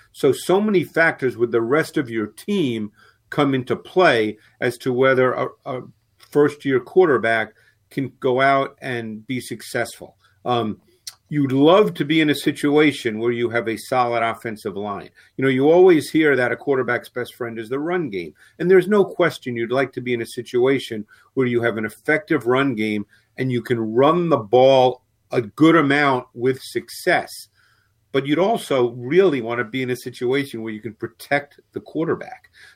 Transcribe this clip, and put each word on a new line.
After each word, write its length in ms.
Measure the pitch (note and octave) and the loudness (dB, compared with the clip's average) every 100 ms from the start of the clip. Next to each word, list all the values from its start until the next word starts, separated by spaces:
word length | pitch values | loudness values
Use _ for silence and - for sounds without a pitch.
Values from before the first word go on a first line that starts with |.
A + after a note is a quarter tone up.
| _ | _
So, 200 | - C#3+ | -2 0
so 280 | B2+ - F#3 | 0 0 0
many 240 | G#3+ F#3 | 2 0
factors 540 | C#3+ E3 E3 - C3 A2 | 0 0 0 0 -4 -2
with 140 | A#2 | 0
the 100 | A#2 | 0
rest 360 | A2+ D3 D#3+ D#3 | 0 0 0 -4
of 120 | B2 | -4
your 180 | A2+ G#2+ | -4 -6
team 640 | - - G3+ C#3 A2 G#2 - _ _ _ | -8 -4 -2 -2 -4 -8 -12 _ _ _
come 240 | - C#3 | 0 0
into 220 | C3 B2 A2+ | 0 -2 -6
play 640 | - F#3 E3+ A#2 G#2+ G#2 _ - | -2 2 4 4 0 -4 _ -6
as 180 | B2 A#2+ | -4 -2
to 120 | C3+ | -2
whether 420 | B2 C3 B2+ B2+ | 2 4 4 2
a, 140 | A#2+ C3 - C#3 | 0 -6 -8 -12
a 160 | B2+ - _ _ _ | -12 -14 _ _ _
first-year 600 | _ D3 D3 C#3+ C#3 B2+ | _ 2 2 0 -2 -2
quarterback 760 | - F#3 F3 A#2+ A2+ A2+ G#2+ _ _ _ _ | 0 2 4 2 0 -2 -4 _ _ _ _
can 240 | - C3 - | -8 -8 -4
go 180 | C3+ B2+ | -2 2
out 380 | C#3 C#3 C#3 - | 2 2 0 -8
and 460 | C3+ A#2+ A2+ G#2+ G#2+ | -10 -8 -8 -12 -8
be 140 | B2+ | -8
successful. 720 | - A#2 - B2 A#2 - - _ _ _ C#3 | -8 -12 -8 -6 -6 -10 -20 _ _ _ -4
Um, 340 | A#2+ A2 - _ _ - - _ | -2 -2 -8 _ _ -20 -20 _
you'd 240 | D3 C#3 | -4 0
love 420 | C3+ D3 G3 F#3+ E3+ | 4 6 6 4 -2
to 100 | C#3+ | -2
be 160 | D#3+ | 0
in 80 | D3+ | 0
a 60 | C#3+ | 0
situation 840 | D#3 C#3 D3 D3+ D3+ C#3+ A#2+ G#2+ | -2 -2 2 4 2 0 -4 -4
where 140 | A#2+ | -2
you 160 | A#2+ A#2 | -2 -2
have 180 | A#2 A2+ | -2 -4
a 80 | G#2+ | -6
solid 480 | - B2+ A#2+ A#2 | -4 -2 0 0
offensive 540 | A2+ A2 A#2 G#2+ G#2+ G2 | -2 -4 -10 -10 -10 -8
line. 320 | G#2 G2 E2+ _ _ - | -8 -10 -14 _ _ -2
You 80 | |
know, 60 | C3+ | 0
you 200 | C3 D3 | 2 4
always 400 | F3 F#3+ D#3+ - | 8 8 6 2
hear 280 | D#3 D3+ C3 | 2 2 2
that 160 | A#2+ | 0
a 20 | A#2 | -2
quarterback's 540 | C#3+ C3 A#2 A#2+ - | -2 -2 0 -4 -6
best 260 | B2 A#2+ - | -10 -10 -10
friend 240 | A#2 A2+ | -10 -10
is 80 | A2 | -8
the 120 | C3+ | -8
run 300 | D#3+ F3+ C#3+ | -4 -4 -4
game. 240 | G2 D#2+ - _ - | -8 -10 -16 _ -4
And 120 | E3+ | 2
there's 160 | F#3 F3 | 4 4
no 160 | G#3 | 2
question 540 | F#3+ - E3 - B2+ A#2 | 2 0 -2 -2 -8 -6
you'd 160 | A2 | -2
like 180 | B2+ C3 | -2 -2
to 80 | - | -4
be 120 | B2 | -4
in 80 | A#2 | -4
a 40 | A2 | -4
situation 800 | - A#2 B2 B2+ C3+ - A2 G2+ _ _ | -10 -4 0 2 0 -4 -10 -10 _ _
where 140 | - B2 | -2 0
you 140 | A#2+ | 0
have 140 | A#2 G#2+ | 0 -2
an 60 | |
effective 640 | G#2+ - - D3+ - D3 A#2 | -6 -6 -2 -2 0 -2 0
run 280 | C3 C#3 A2 | 0 0 -2
game 300 | A2 G#2 - _ _ - | -2 -4 -8 _ _ -8
and 140 | C3 | -4
you 100 | A#2+ | -4
can 320 | A#2 A#2 A2 | -2 -4 -2
run 360 | A2+ C#3+ F3 E3+ | 2 4 2 0
the 80 | B2+ | -2
ball 640 | G#2 B2 C3 C3+ B2+ - _ _ _ | 2 4 6 6 4 0 _ _ _
a 100 | C3 | -6
good 340 | G#2 - D#3+ E3 | -6 2 4 4
amount 520 | C#3 D3 C#3+ B2+ - | 4 2 2 0 -4
with 280 | A#2+ B2+ C3 | -4 -4 -4
success. 680 | - A#2+ - - F#3 D3+ - - - _ _ _ _ _ _ | -6 -10 -10 -6 -2 -2 -2 -14 -20 _ _ _ _ _ _
But 120 | C#3 C#3 | -4 0
you'd 140 | D3 | 0
also 520 | G3 A3 - C3+ A#2+ | 0 0 -2 0 0
really 500 | B2 A#2+ F3 F#3+ C#3 | -4 -2 2 2 2
want 180 | A2+ A#2+ | -4 -4
to 60 | A2 | -4
be 160 | B2+ | -6
in 80 | B2+ | -4
a 80 | B2 | -6
situation 640 | - - B2 C#3 C#3 A2+ | -8 -6 -2 -2 -4 -8
where 120 | A2+ | -10
you 80 | G#2+ | -10
can 120 | A2 | -14
protect 640 | G#2 A2 - - C#3+ - _ _ | -12 -12 -12 -4 -4 -4 _ _
the 80 | A#2+ | -16
quarterback, 680 | - D3+ E3 - - - _ _ - | -10 -6 -4 -4 -8 -20 _ _ -20